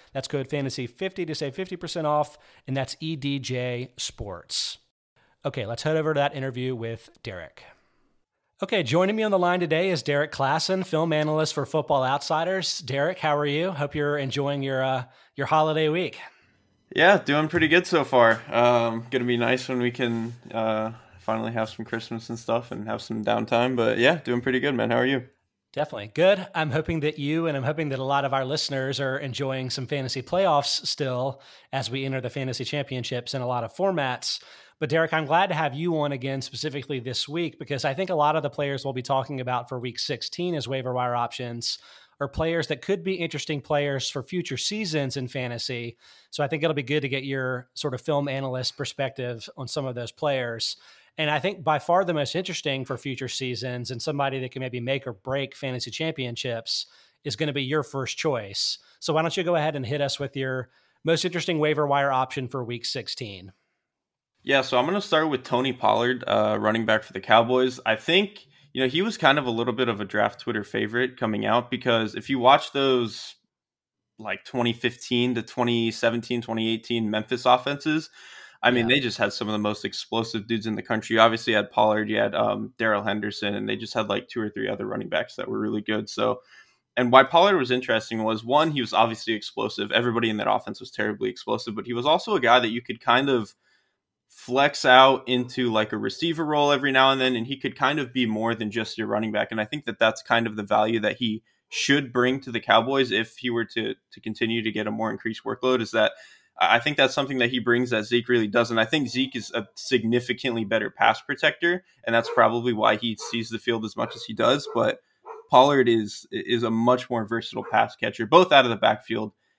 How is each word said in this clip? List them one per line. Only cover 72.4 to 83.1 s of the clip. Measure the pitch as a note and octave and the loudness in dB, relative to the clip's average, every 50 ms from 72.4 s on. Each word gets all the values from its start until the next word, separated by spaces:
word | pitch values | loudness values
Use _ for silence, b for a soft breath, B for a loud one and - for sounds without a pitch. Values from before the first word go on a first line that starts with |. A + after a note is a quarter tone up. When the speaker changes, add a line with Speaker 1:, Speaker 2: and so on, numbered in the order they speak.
| A#2 B2+ C#3+ C#3 - - | 6 6 6 6 4 0
Speaker 2:
those, | - C#3 C#3 C3+ C3 B2 A#2 G#2+ F#2 - - - - _ _ _ _ _ _ _ _ _ _ _ _ _ _ _ _ - | -2 0 4 4 4 4 2 -2 -6 -10 -14 -16 -18 _ _ _ _ _ _ _ _ _ _ _ _ _ _ _ _ -14
like, | A2 G#2 G2 - - | -8 -6 -6 -6 -8
twenty | - - A#2+ A#2+ A#2+ A#2+ | -6 -2 0 2 2 0
fifteen | A#2+ - A#2+ A#2+ - - - B2+ A#2+ B2 B2+ B2 | 0 -2 -2 -2 -2 -6 -2 0 2 2 2 0
to | A2+ - | -2 -4
twenty | - - - A#2+ A#2+ A#2+ A#2 A#2 A2+ | -6 -4 -2 0 2 2 2 2 0
seventeen, | A2 - - A#2 A2+ A#2 A2+ - B2 A#2+ A#2 | -2 0 0 0 0 0 -4 -4 -4 -4 -4
twenty | - A2+ A2+ A2+ A2+ | -4 -4 -2 0 0
eighteen | A2+ A2+ - - A#2 A#2 A2+ G#2 | -2 -2 -2 -2 -2 0 0 0
Memphis | G#2+ G#2+ A2 - C3 A#2 - | -2 -2 -2 -2 -4 0 4
offenses, | B2+ B2 B2 - C#3 C#3+ C#3+ - D#3 D3+ D#3+ D#3 - B B B B B B B B B B - | 6 6 6 4 0 -4 -4 -2 -2 -2 -2 -2 -6 B B B B B B B B B B 2
I | A#2+ | 2
mean, | B2 B2 A2+ A#2 | 4 4 4 4
Speaker 1:
Yeah. | C3 | 2
Speaker 2:
they | D3 | 2
just | B2+ A#2 G2+ - | 2 0 0 0
had | A2 G2 - | 0 0 0
some | - A2+ G#2 | -2 -4 -2
of | G#2+ | -2
the | G#2 | 0
most | G#2 G#2 G#2+ - - | 0 0 -2 -2 -6
explosive | G#2 - - - - - A2+ A2+ A2+ - A2+ G2+ | -8 -8 -8 -8 -4 -2 -2 -2 -2 -4 -6 -4
dudes | A2 A#2 A2 G#2 | -2 -4 -2 -2
in | A2+ G#2+ | -4 -4
the | G#2+ - | -6 -4
country. | - A2+ A2 - - A2+ | -4 -4 -4 -2 0 6
You | A2 A2 | 6 8
obviously | A#2 A2+ A2+ - - A2 | 6 6 2 0 2 2
had | G#2 G2+ - - | 2 2 2 2
Pollard, | A2+ G#2+ G#2+ G#2+ G#2+ G#2+ G#2 | 4 4 4 4 2 0 0
you | G#2+ G#2+ | 2 2
had, | G#2+ G#2+ G2+ | 2 2 2
um, | - A2 G#2+ G#2 G#2 G#2+ G#2+ _ - | 0 0 0 0 -2 -4 -8 _ -2
Darrell | A#2 A2 G#2+ G2+ G#2 | 0 2 2 2 0
Henderson, | G#2+ | -2